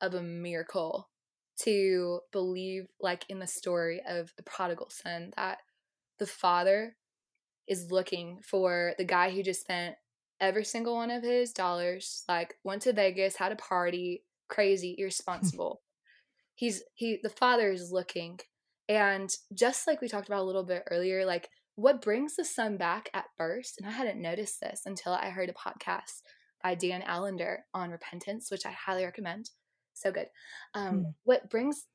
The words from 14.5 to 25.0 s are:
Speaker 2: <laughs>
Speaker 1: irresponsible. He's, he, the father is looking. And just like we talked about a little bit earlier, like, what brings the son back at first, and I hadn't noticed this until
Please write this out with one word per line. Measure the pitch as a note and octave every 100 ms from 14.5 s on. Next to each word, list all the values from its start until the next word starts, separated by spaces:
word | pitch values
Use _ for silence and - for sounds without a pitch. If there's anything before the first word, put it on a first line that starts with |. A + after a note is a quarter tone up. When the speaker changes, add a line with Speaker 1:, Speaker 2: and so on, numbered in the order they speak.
| - G3 F#3+ F3+ F3+
Speaker 2:
<laughs> |
Speaker 1:
irresponsible. | F#3+ - - F3+ F#3 D#3 - - _ _ _ _ _ _ _ -
He's, | A#3+ F#3 -
he, | - A#3 G3+
the | G#3+
father | - B3 A#3+ G#3
is | F#3 F3
looking. | F3+ F3+ F3 E3+ F#3 - _ _ _ -
And | G#3+ G3+ F#3+ G3 - -
just | F#3+ A#3+ C4+ -
like | D4+
we | A#3+
talked | G3+ -
about | G3+
a | F#3+
little | F#3+ F3+
bit | F3+ -
earlier, | F3 F#3 F#3+ F#3
like, | F3 - _ _ -
what | B3 C4
brings | G#3+ A3 D4 -
the | D#4+
son | - A3 F#3+
back | E3+ G3+ -
at | F#3+ - -
first, | E3 G#3+ B3 -
and | G3
I |
hadn't | A#3 A#3+ F3+
noticed | E3+ F3+ G#3 -
this | - G3+ G3
until | F#3+